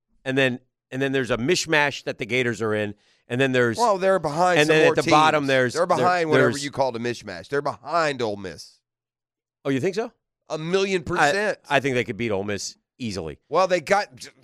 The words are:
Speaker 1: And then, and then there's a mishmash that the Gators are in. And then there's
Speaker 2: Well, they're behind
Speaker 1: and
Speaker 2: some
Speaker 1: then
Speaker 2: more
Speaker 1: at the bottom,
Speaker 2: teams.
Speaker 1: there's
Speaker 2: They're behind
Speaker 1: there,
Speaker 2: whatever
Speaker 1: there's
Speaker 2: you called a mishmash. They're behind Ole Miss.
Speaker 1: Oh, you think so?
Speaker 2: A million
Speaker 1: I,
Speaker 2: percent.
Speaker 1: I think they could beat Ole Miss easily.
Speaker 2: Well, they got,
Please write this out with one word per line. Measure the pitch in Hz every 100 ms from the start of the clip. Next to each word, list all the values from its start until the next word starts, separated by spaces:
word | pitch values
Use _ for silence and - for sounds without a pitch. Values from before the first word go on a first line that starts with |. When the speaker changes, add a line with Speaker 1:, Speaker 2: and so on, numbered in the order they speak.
| _ _
Speaker 1:
And | 135 135
then, | 135 123 - _ _
and | 131
then | 135
there's | 135 123
a | 117
mishmash | 131 180 160 156 143 -
that | - 127
the | 117
Gators | 123 120 107
are | 110
in. | 107 104 101 _ _ _
And | 123
then | 135
there's | 127 120 113
Speaker 2:
Well, | 233 196
they're | 190 190
behind | 160 147 180 175
Speaker 1:
and | 151
Speaker 2:
some | 156
Speaker 1:
then |
Speaker 2:
more | 151 156
Speaker 1:
at |
the | 151
bottom, | 151 156 151
Speaker 2:
teams. | 139
Speaker 1:
there's | 131 127
Speaker 2:
They're | 135 180
behind | 165 127 180 160
Speaker 1:
there, |
Speaker 2:
whatever | 135 123
Speaker 1:
there's | 117
Speaker 2:
you | 143
called | 131 135
a | 117
mishmash. | 120 117 104 87 82
They're | 143
behind | 143 110 120 170 156 131
Ole | 113 104
Miss. | 95 76 - _ _ _ _ _ _ _ _ _
Speaker 1:
Oh, | 139
you | 135
think | 165 185
so? | 233 - _ _ _
Speaker 2:
A | 156
million | 160 190 196 185
Speaker 1:
I, |
Speaker 2:
percent. | 139 170 147 190 208 151 -
Speaker 1:
I | 139
think | 135 123
they |
could | 107 101
beat | 117
Ole | 95
Miss | 101 101 - - _ _
easily. | 117 90 80 67 _
Speaker 2:
Well, | 156 185
they | 180
got, | 135 196 196 123 139 _